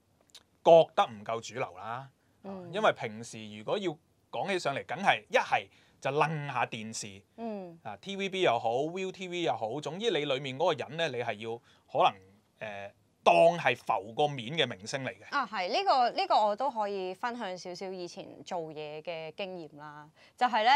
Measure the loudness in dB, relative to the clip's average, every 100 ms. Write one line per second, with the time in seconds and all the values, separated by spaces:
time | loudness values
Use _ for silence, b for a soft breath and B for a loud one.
0 | _ _ _ -20 _ _ 8 10 10 4
1 | 0 -2 -6 -6 -6 -6 -6 -6 -10 -10
2 | -12 _ _ _ -14 -12 -8 2 2 2
3 | -2 -10 -14 -14 -14 -10 -4 -2 -2 -6
4 | _ _ _ -6 -2 -2 -2 -4 -6 0
5 | 4 4 2 0 2 0 -2 b b b
6 | -2 2 2 0 -4 -2 -2 -4 -8 -10
7 | -10 -14 -18 -12 -8 -8 -12 -14 -14 -12
8 | -8 -6 -4 2 4 4 2 0 -2 -4
9 | -6 -6 -8 -2 -2 -2 -4 -6 -6 -4
10 | 0 0 0 -2 -2 0 0 0 -4 -4
11 | -2 -2 -4 -6 -6 -8 b b _ 2
12 | 2 2 -10 _ _ -14 -10 -10 -12 -16
13 | _ _ 6 8 8 6 2 0 0 -2
14 | -2 0 0 0 -4 0 0 -2 -6 -6
15 | -6 -8 -4 -4 -2 -2 -2 0 2 4
16 | 2 2 2 4 4 2 -2 -2 -2 -2
17 | -6 -6 -6 -6 -6 -8 -10 -10 -8 -8
18 | -10 -12 -16 -16 -8 -8 -6 -8 -10 -10
19 | -8 -8 -8 -10 -10 -10 -12 -14 -16 -16
20 | -18 b b 0 2 4 6